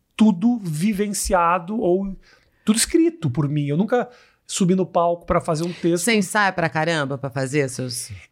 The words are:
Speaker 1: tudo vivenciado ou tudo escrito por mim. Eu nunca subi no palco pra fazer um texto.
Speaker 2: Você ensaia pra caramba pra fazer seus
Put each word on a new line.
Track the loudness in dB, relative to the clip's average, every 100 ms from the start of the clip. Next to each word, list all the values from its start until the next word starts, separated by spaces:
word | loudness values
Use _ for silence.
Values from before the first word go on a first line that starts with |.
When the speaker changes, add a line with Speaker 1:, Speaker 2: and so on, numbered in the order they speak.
| _ 2
Speaker 1:
tudo | 4 4 0 0
vivenciado | -4 -2 -2 0 -2 -4 0 2 4 2 -2 -2
ou | 0 0 -2 -10 -16 _ _ _
tudo | -2 0
escrito | 2 2 2 0 -2
por | -2 -2
mim. | -2 0
Eu | 0
nunca | 2 0 -2 -8 _ _ -12
subi | 0 2 2
no | 2
palco | 0 0 0 0
pra | 0
fazer | 0 -2 -4
um |
texto. | -2 0 0 2
Speaker 2:
Você | 2
ensaia | 2 0 0
pra | 0 -2
caramba | 0 0 0 -2 -4
pra | -6
fazer | -4 -2 0 0
seus | -2 -6 -8 -10 -14 -6